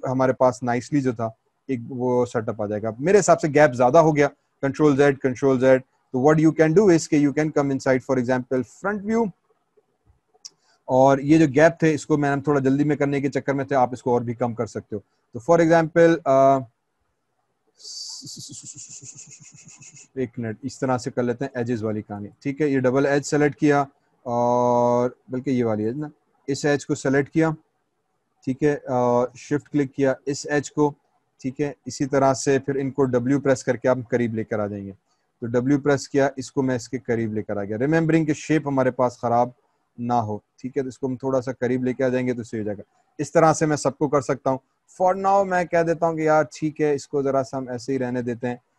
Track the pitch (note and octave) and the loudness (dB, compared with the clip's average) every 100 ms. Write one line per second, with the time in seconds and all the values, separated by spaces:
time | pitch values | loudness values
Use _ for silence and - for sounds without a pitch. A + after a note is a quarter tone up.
0 | C3+ C3 C3 B2 B2+ A#2+ B2 A#2+ - D3 | -2 -2 0 2 0 0 -4 -4 -2 -2
1 | B2+ A#2 A2+ - _ _ - B2+ A#2+ B2+ | -2 -4 -6 -10 _ _ -8 -8 -8 -6
2 | B2 B2 A#2+ A#2+ A2 G#2+ G#2 G#2 A2 A2 | -2 0 0 -4 -6 -6 -6 -4 -6 -4
3 | D3+ G3+ F3 E3 D#3+ C#3+ D3 B2 B2 D#3+ | 2 4 4 2 4 4 4 4 4 6
4 | D#3+ D3 C#3+ - _ _ C#3 C3 D3+ C3+ | 6 4 2 0 _ _ -4 2 2 4
5 | C#3+ C3+ C3+ A#2+ C#3 B2+ C3 C3 - _ | 4 2 -2 0 0 2 4 4 2 _
6 | _ B2+ C#3 D#3 D#3 D3+ D#3 D#3+ G#3+ E3 | _ 0 4 4 4 4 4 6 6 4
7 | - D3+ D3 C3+ D#3 D3 C#3 C3+ C#3 C3 | 4 2 2 0 -2 0 0 -2 0 0
8 | - C3 B2 B2+ B2 C3 A#2+ - F#3+ G#3 | 0 -2 0 -2 -2 -4 -4 -8 -8 -6
9 | G3+ A3+ G#3+ - _ _ _ _ _ _ | -4 -2 -2 -6 _ _ _ _ _ _
10 | _ _ _ _ - _ _ _ - C3 | _ _ _ _ -20 _ _ _ -2 4
11 | C3+ C#3 C#3 D#3+ D#3 B2+ E3 E3 D#3+ D3 | 4 4 2 4 4 4 2 4 0 0
12 | - D3 C#3+ C#3 D3 C#3+ C3 C#3 D3 C#3 | -2 -2 0 -2 -2 0 0 0 0 0
13 | C#3+ C#3+ C#3 C3+ - C#3 C3 C#3 B2 B2+ | -2 -2 -2 -4 -4 -4 -2 0 0 -2
14 | C3 B2 A#2 A#2 B2+ A2+ A2+ A2 - G#2 | -2 -2 -2 -4 -4 -4 -8 -8 -10 -12
15 | - _ _ A#2 C3+ E3+ E3 E3 D#3 E3+ | -12 _ _ -8 0 2 4 4 2 4
16 | E3 E3 C#3 C3+ C3+ C3+ B2 _ _ _ | 4 4 2 4 4 2 -2 _ _ _
17 | _ _ _ _ _ _ _ _ - - | _ _ _ _ _ _ _ _ -20 -16
18 | - - C#3 A#2 - C3+ C3+ - - - | -16 -16 -18 -18 -18 -18 -18 -18 -18 -20
19 | C3 - - - - - - - - C#3+ | -20 -20 -20 -20 -20 -20 -20 -20 -20 -20
20 | - C3 B2 B2 A2+ G#2+ C3 - C3 B2+ | -14 -8 -8 -6 -10 -8 -12 -6 -4 -4
21 | B2 A#2+ A#2+ A#2 C#3 B2 A#2 A#2+ A2 G#2+ | -4 -4 -4 -4 -6 -6 -6 -4 -4 -8
22 | - G2+ G#2 - C#3+ C#3 D3+ C3+ B2+ C3+ | -10 -12 -14 -12 -8 -4 -2 0 0 2
23 | C#3+ C#3+ - D3+ D3 - D3+ C#3+ C#3 _ | 2 0 0 0 0 2 2 2 0 _
24 | _ _ B2+ A#2+ A#2+ B2 B2 B2 A#2+ A#2+ | _ _ -6 0 2 2 2 2 2 2
25 | B2 - - B2+ C3+ B2+ A#2 G#2+ G#2+ C#3 | 0 -4 -12 -8 -2 0 0 0 -4 -6
26 | D3+ - _ _ - C#3 D3+ C#3+ - C#3+ | -10 -14 _ _ -8 -4 0 -2 -2 -4
27 | C#3 C#3 C#3 D#3+ D#3+ D#3+ _ _ _ _ | 0 0 0 0 0 -2 _ _ _ _
28 | _ _ _ _ - B2+ D3+ C#3+ - B2 | _ _ _ _ -8 -2 0 0 -2 -2
29 | B2 A#2+ B2 - - C#3+ - D3 C3+ - | 0 0 -2 -6 -6 -6 -4 -4 -4 -2
30 | C3+ C3 - C#3+ - D3 - - D3 D3 | -2 -2 -6 -8 -4 -4 -4 -2 -2 -2
31 | _ _ _ _ C3+ C3 D3 - C3 - | _ _ _ _ -10 -6 -6 -8 -12 -8
32 | C#3 C#3 C3+ C3 - C3+ C3+ C3+ C3+ C3+ | -2 2 2 2 2 0 0 -4 -4 0
33 | C3 B2 B2 C#3+ C#3 B2+ - A#2+ B2+ B2+ | 0 2 2 0 2 0 0 -2 0 0
34 | A#2+ B2 A#2 A2 A2 A2 G2+ G2+ G2 G2 | 0 -2 -2 -4 -6 -4 -6 -6 -12 -16
35 | _ _ _ - A#2 B2 B2+ C#3+ C#3+ C#3 | _ _ _ -14 -4 -2 2 0 2 -2
36 | - C#3+ C3+ - B2+ - C3 B2+ - B2+ | 0 0 0 -2 -10 -4 -2 -2 -6 -10
37 | - A#2 A2+ G#2+ G#2 G#2 G2+ G#2+ C3+ E3 | -4 -4 -2 -6 -6 -8 -6 -4 0 0
38 | D#3+ E3 D#3 C#3+ - D#3 C#3 C3+ B2+ B2 | 2 2 0 -4 -2 -2 -2 -2 0 0
39 | B2 - A#2+ A#2 B2 - _ _ _ - | -2 -2 -2 0 0 -4 _ _ _ -10
40 | A#2+ A#2+ G#2+ G#2 _ _ B2+ C#3 C3 - | -4 -2 -2 -8 _ _ -10 -6 -8 -6
41 | C3 B2+ C3+ C3 B2 - A#2+ B2+ B2+ B2 | -8 -6 -2 -2 -4 -4 -2 -2 -2 -2
42 | C3 B2+ B2+ B2 G#2+ A2+ G#2 G2+ - _ | -2 -2 -2 -4 -6 -8 -8 -10 -14 _
43 | _ - C#3+ E3+ D#3+ D3 D#3 D3 C#3+ - | _ -10 -2 4 4 4 0 0 -2 -2
44 | D3 C#3+ B2+ C3 C#3 C3 _ _ _ - | -2 -2 -2 -4 -4 -4 _ _ _ -2
45 | F#3 F#3+ F#3+ G3 F#3+ F3+ F3 E3+ E3 E3 | -2 0 0 0 2 -2 0 0 0 0
46 | E3 D#3+ D#3 D#3 D3+ - D#3 D3 D3+ C#3 | -2 0 2 2 0 -4 -6 -2 -2 -2
47 | - C#3+ C3+ C3+ B2+ C3+ B2+ B2 B2+ C3+ | -4 -4 -2 -2 -2 -8 -8 -10 -6 -4
48 | B2 B2 A#2+ A#2 B2 A#2+ _ | -4 -6 -6 -6 -6 -8 _